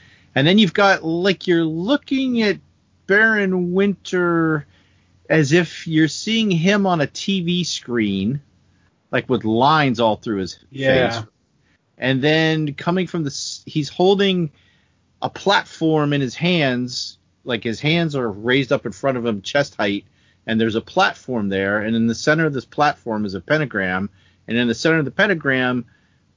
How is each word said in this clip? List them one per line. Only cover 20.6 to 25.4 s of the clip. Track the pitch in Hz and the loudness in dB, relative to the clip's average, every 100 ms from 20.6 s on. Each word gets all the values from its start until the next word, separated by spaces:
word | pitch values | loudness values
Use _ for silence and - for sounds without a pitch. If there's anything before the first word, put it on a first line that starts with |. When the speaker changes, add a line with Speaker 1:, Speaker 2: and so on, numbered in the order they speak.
| 113 107 | 0 -2
Speaker 1:
a | |
platform | - - 196 - - 123 101 | -4 0 0 -2 -8 -4 -2
there, | 95 98 104 | -2 0 -2
and | 107 113 | -2 0
in | 113 | 0
the | 113 | 0
center | - 156 160 | 0 0 0
of | |
this | 139 - | -2 -6
platform | - 147 - - 107 | -2 0 -2 -6 -4
is | 104 92 | -4 -6
a | |
pentagram, | - 156 139 107 95 92 101 - _ _ - | -2 -2 0 -2 -2 -2 -6 -10 _ _ -4
and | 117 | -2
in | 120 | 0
the | 113 | 0
center | 165 160 | 0 0
of | 139 | 0
the | |
pentagram | - 208 170 | -2 0 0